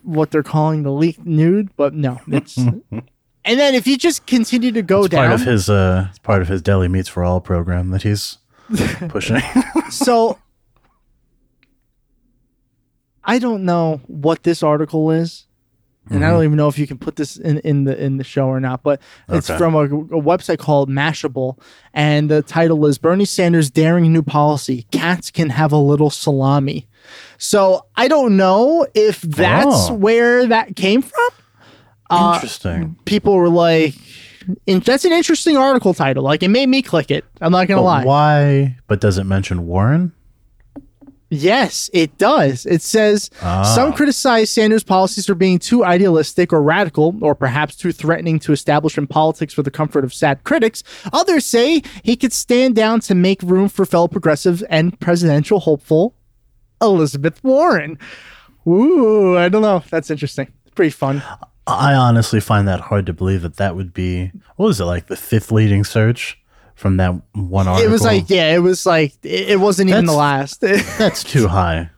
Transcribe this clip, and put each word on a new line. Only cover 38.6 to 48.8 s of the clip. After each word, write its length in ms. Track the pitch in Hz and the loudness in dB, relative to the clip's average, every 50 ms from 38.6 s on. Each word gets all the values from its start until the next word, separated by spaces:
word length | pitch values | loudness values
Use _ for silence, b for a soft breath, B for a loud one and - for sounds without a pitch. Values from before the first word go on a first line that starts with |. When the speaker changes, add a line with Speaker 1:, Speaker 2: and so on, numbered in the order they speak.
| 139 135 127 - _ | 0 0 -4 -8 _
Speaker 2:
But 160 | _ 104 95 | _ -2 0
does 160 | - 104 95 | 2 0 0
it 60 | 95 95 | 0 -2
mention 420 | 95 95 98 95 - 95 87 85 | -2 -2 -2 -2 -2 -4 -6 -4
Warren? 460 | 82 87 92 101 117 143 165 180 170 _ _ _ _ _ _ _ _ _ _ _ _ _ 285 - _ _ _ - - _ _ _ _ | -2 -2 0 2 2 2 0 0 -2 _ _ _ _ _ _ _ _ _ _ _ _ _ -20 -20 _ _ _ -20 -20 _ _ _ _
Speaker 1:
Yes, 580 | 170 143 143 180 214 269 247 156 - - - - | -6 -2 0 2 2 2 0 -2 -4 -8 -10 -4
it 260 | - 180 165 151 _ _ | -2 -2 -2 -2 _ _
does. 460 | - 220 294 - 160 139 127 120 - | 2 2 4 2 2 0 -2 -4 -4
It 140 | - 175 165 - | -2 -2 -2 -2
says, 480 | - - 220 214 214 208 208 - - _ - | -2 0 2 2 2 2 0 -2 -8 _ -8
Speaker 2:
Ah. 220 | - 90 87 95 98 104 226 | -6 -4 -2 0 2 2 4
Speaker 1:
"Some 180 | 233 254 311 277 | 4 2 0 0
criticize 580 | - 294 285 262 - - 269 233 226 214 214 | 0 0 0 0 0 0 0 2 2 0 0
Sanders' 320 | - - 214 214 220 220 - | 0 0 2 2 2 0 0
policies 420 | - 196 190 190 185 - - 185 | 0 0 0 0 0 -2 -6 -4
for 80 | - 196 | -4 -2
being 240 | 165 190 190 185 | 0 2 2 2
too 260 | 175 - - 240 247 220 | 0 0 0 0 2 2
idealistic 680 | 180 175 180 202 190 165 156 151 - - - 180 175 175 | 2 2 2 4 4 4 2 0 0 0 -2 0 2 2
or 80 | 160 | 2
radical, 540 | 147 151 160 190 202 165 - - 151 160 185 214 | 2 2 2 0 0 -2 0 0 0 0 0 0
or 120 | 226 151 147 | -2 -2 0
perhaps 420 | - 143 131 120 147 151 143 - | 0 -2 -4 -2 -2 -4 -4 -6
too 160 | - - 175 | -8 -6 -6
threatening 460 | 160 - - 151 170 160 165 170 160 156 | -6 -4 -2 -2 -2 -2 -2 -2 -2 -2
to 120 | - - | 0 -2
establishment 580 | 151 131 - - 147 147 | -2 -2 0 0 0 0